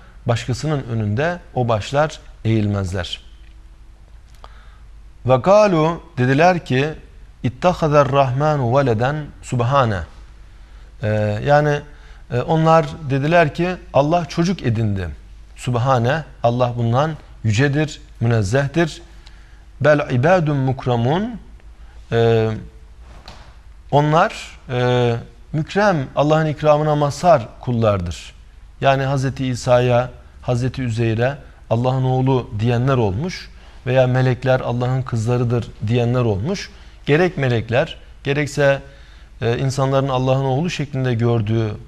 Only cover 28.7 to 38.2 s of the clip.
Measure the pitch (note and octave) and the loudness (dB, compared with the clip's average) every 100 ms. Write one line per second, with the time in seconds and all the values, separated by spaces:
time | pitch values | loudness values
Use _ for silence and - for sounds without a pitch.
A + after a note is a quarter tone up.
28.7 | - C3+ C3+ C3+ C#3 C3+ C#3 C3 A#2+ B2+ | -2 2 2 0 -2 -2 -4 -4 -4 2
29.7 | B2 B2 A#2+ B2+ - - - - B2 B2+ | 4 4 2 0 -8 -20 -10 -4 -2 -2
30.7 | A#2+ B2+ A2+ A#2 A2 B2 C#3+ - - - | -4 -4 -2 -2 0 -2 -4 -12 -20 -4
31.7 | A2+ B2+ C3 C3 C3 C3 C3 A2+ G#2+ A2+ | -2 0 0 0 0 2 0 -2 -4 0
32.7 | A#2 B2+ C3 G#2+ F#2+ F3+ - - - - | 0 2 2 0 -2 -6 -8 -16 -20 -20
33.7 | - B2+ B2+ B2+ B2+ C3 B2 C3 B2+ - | -12 -2 2 2 2 2 0 0 0 0
34.7 | A#2+ B2 C3 C3 A#2 A2 B2 A#2+ A#2+ - | -4 -2 -2 -4 -4 0 0 0 -2 -4
35.7 | - G#2+ A#2+ A#2 B2 A#2+ F#2+ B2+ - - | -6 -2 0 2 2 0 0 -2 -6 -8
36.7 | - - - - D3 F3+ D#3+ C3+ A#2 A2+ | -16 -20 -10 0 2 2 0 -2 -2 0
37.7 | A#2 - - - - | -2 -2 -6 -20 -10